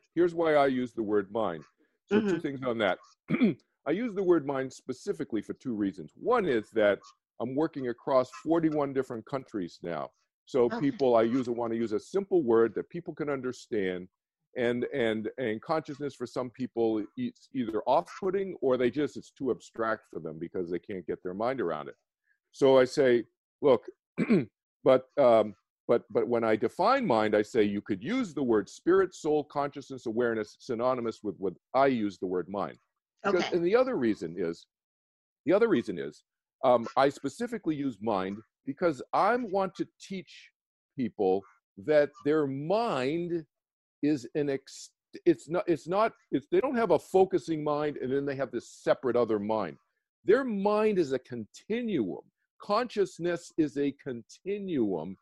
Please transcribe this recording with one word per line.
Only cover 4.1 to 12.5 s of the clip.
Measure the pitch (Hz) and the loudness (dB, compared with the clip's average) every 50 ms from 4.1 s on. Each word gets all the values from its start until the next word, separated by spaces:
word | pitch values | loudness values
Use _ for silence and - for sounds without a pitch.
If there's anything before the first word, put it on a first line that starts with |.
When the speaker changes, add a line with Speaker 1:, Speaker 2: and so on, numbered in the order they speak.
| 190 | -4
Speaker 1:
the | 196 196 | -2 2
word | 180 175 160 139 | 2 2 2 2
mind | 139 143 131 131 131 | 0 -2 -4 -4 -6
specifically | - - - - 123 - - 202 190 160 143 - - 107 | -10 -12 -12 -10 -12 -8 -8 -8 -6 -6 -6 -6 -6 -6
for | 101 - 92 | -6 -6 -10
two | - - 127 117 | -10 -8 -6 -4
reasons. | 104 104 98 82 90 78 76 - | -2 -2 -2 -4 -6 -12 -18 -16
One | - - 185 247 247 196 | -8 -2 0 0 2 2
is | 165 123 113 104 - - | 2 0 0 -2 -2 0
that | 110 104 101 98 - - - - _ _ _ _ - | 2 4 4 4 2 -2 -10 -20 _ _ _ _ -10
I'm | 117 123 135 | -8 -6 -2
working | 139 160 156 - 143 131 120 | -2 -2 -2 -4 -6 -6 -6
across | 117 - - 143 139 131 127 - - - - | -8 -6 -4 0 2 2 2 2 -4 -8 -2
forty-one | 147 165 170 160 160 151 151 143 139 135 | 0 0 2 2 0 0 0 -2 -2 -2
different | 135 131 - 127 113 110 | -4 -4 -4 -8 -12 -10
countries | - - 135 - - - 104 90 80 - - - | -8 -8 -8 -8 -8 -8 -6 -6 -8 -8 -10 -8
now. | 85 82 76 67 64 - _ _ _ _ _ _ - | -8 -6 -6 -6 -8 -12 _ _ _ _ _ _ -2
So | - 135 120 | 2 2 2
Speaker 2:
Okay. | 120 113 240 | 2 2 0
Speaker 1:
people, | 147 139 131 - 139 127 120 | 0 -2 0 2 2 4 6
I | 113 113 | 6 4
use, | 117 117 135 123 | 4 2 0 -2
wanna | 120 120 113 120 117 113 | -2 -4 -4 -4 -4 -2
use | 117 117 107 104 | -4 -2 -2 -2
a | 101 | -4
simple | - - - 190 202 196 196 175 151 | -4 -4 -4 -4 -2 0 0 2 4
word | 117 | 4